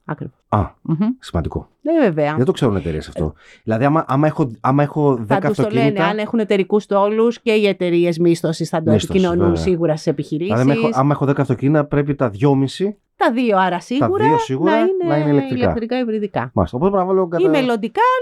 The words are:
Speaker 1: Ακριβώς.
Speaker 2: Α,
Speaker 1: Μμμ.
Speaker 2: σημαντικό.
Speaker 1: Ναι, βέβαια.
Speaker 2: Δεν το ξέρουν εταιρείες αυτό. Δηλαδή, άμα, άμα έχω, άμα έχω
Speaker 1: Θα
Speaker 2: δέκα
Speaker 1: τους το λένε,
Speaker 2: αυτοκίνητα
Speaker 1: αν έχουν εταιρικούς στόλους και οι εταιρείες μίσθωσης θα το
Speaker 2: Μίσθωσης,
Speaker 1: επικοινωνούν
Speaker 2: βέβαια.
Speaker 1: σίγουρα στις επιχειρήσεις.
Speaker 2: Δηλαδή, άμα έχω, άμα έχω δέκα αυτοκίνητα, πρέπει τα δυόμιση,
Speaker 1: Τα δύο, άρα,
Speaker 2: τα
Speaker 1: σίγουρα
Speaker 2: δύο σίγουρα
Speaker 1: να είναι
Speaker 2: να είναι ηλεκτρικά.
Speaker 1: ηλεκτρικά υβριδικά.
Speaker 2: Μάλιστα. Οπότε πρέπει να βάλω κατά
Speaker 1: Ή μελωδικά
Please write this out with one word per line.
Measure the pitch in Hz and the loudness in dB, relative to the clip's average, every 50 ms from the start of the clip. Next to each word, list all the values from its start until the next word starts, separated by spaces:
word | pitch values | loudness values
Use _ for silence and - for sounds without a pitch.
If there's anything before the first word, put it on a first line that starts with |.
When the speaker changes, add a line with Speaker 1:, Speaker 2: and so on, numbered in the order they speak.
| _ | _
Speaker 1:
Ακριβώς. | - 156 - 156 151 - _ _ _ | -10 -10 -10 -10 -14 -16 _ _ _
Speaker 2:
Α, | - 104 87 - - _ | -2 0 0 -2 -6 _
Speaker 1:
Μμμ. | - - 160 151 214 220 254 262 | -6 -4 -2 0 0 -2 -2 -6
Speaker 2:
σημαντικό. | - - - 87 - - - - - - _ _ | -8 -6 -4 -4 -4 -4 -6 -8 -10 -10 _ _
Speaker 1:
Ναι, | - 285 330 330 | -4 -2 2 2
βέβαια. | 277 202 160 156 147 147 151 | 2 2 2 0 -2 -2 0
Speaker 2:
Δεν | 131 127 | 0 0
το | 170 | 0
ξέρουν | 175 - 151 117 101 | 0 0 0 0 0
εταιρείες | 92 71 82 78 76 71 - | 0 -2 -4 -4 -6 -8 -8
αυτό. | - - 80 76 - - - - - _ _ | -6 -6 -6 -6 -6 -8 -16 -20 -20 _ _
Δηλαδή, | - 110 113 131 | -4 -2 0 0
άμα, | 143 151 160 - - | 2 2 0 0 0
άμα | 127 139 151 156 | 0 0 0 0
έχω, | 151 - 156 120 110 - | 0 0 -2 -4 -4 -4
άμα | - 123 135 143 147 | -2 0 2 2 0
έχω | 143 - 156 147 143 135 113 | 0 0 0 2 2 2 0
Speaker 1:
Θα | 113 | 0
Speaker 2:
δέκα | 101 202 196 190 208 | 0 0 0 0 0
Speaker 1:
τους | 208 - | 0 0
το | - | -2
λένε, | 220 214 - | 0 0 0
Speaker 2:
αυτοκίνητα | 226 220 208 196 190 | 0 0 0 0 0
Speaker 1:
αν | 196 208 214 | 0 0 -2
έχουν | 214 214 - 233 | -4 -2 -2 -2
εταιρικούς | 214 202 214 190 185 - 202 214 208 | 0 2 2 0 2 0 0 -2 0
στόλους | - 202 202 196 208 214 220 226 240 233 - | 0 0 2 2 2 2 2 2 2 0 -2
και | - 233 | -2 0
οι | 214 220 208 202 | 2 2 2 2
εταιρείες | 190 - 185 175 170 170 175 175 170 160 | 0 0 -2 0 2 2 2 2 0 2
μίσθωσης | 175 170 170 165 - 160 160 - 165 - | 2 2 2 2 0 -2 -2 -4 -4 -4
θα | - 165 160 | -4 -2 0
το | - | 2
Speaker 2:
Μίσθωσης, | 113 107 - - | 2 2 2 0
Speaker 1:
επικοινωνούν | - 190 185 175 170 - - 175 | 0 0 2 2 2 2 2 0
Speaker 2:
βέβαια. | 170 165 165 | 0 0 0
Speaker 1:
σίγουρα | 190 180 165 170 156 151 | 0 0 0 0 0 -2
στις | 156 - 170 | -2 -2 -4
επιχειρήσεις. | 143 151 143 - 156 151 170 202 208 | -4 -4 -6 -6 -6 -6 -4 -2 0
Speaker 2:
Δηλαδή, | 120 127 135 | 2 2 2
άμα | 143 - 226 - | 2 2 0 0
έχω, | 113 131 | 0 2
άμα | 135 143 147 | 2 2 2
έχω | - 147 | 2 0
δέκα | 135 143 143 | 0 0 0
αυτοκίνητα, | 135 - 131 - 127 139 156 151 143 | 0 0 -2 0 0 2 2 2 0
πρέπει | 143 - 143 143 147 139 | 0 -2 -2 -2 -2 -2
τα | - 135 117 | -2 -2 -4
δυόμιση, | 98 98 135 143 139 135 135 131 - - 185 202 202 - _ _ _ | -2 0 2 2 2 2 0 -2 -2 -4 -4 -4 -4 -8 _ _ _
Speaker 1:
Τα | - 381 311 | -2 0 0
δύο, | 226 240 254 233 202 185 | 0 0 0 2 2 2
άρα, | 190 180 | 2 0
Speaker 2:
τα | 175 170 | 0 -4
Speaker 1:
σίγουρα | - - 247 269 294 - 370 415 427 453 | -6 -4 -2 0 0 0 2 2 2 2
Speaker 2:
δύο | 466 466 | 2 2
σίγουρα | 453 440 392 392 330 330 | 0 -2 -2 -2 0 2
Speaker 1:
να | 311 - | 2 2
είναι | 339 370 392 370 349 330 | 2 0 0 0 0 0
Speaker 2:
να | 294 151 | 0 0
είναι | 151 147 | 2 2
ηλεκτρικά. | 143 - 269 269 262 247 240 | 2 2 2 0 -2 0 0
Speaker 1:
ηλεκτρικά | 185 170 233 220 226 247 254 | 0 0 -2 -2 -4 -2 -2
υβριδικά. | 254 226 214 220 208 196 - 131 120 127 - | -2 -2 -2 -4 -4 -4 -4 -4 -6 -2 -2
Speaker 2:
Μάλιστα. | 110 90 - - 123 | -2 -2 0 0 -2
Οπότε | 160 196 | 0 0
πρέπει | 202 190 180 185 | 2 0 0 2
να | 190 | 2
βάλω | 190 190 170 | 0 0 0
κατά | 170 170 359 381 | 0 0 2 2
Speaker 1:
Ή | |
μελωδικά | 311 294 254 247 240 220 196 226 - 392 453 508 508 508 | 2 2 2 0 -2 -2 -4 -4 -2 0 0 2 2 0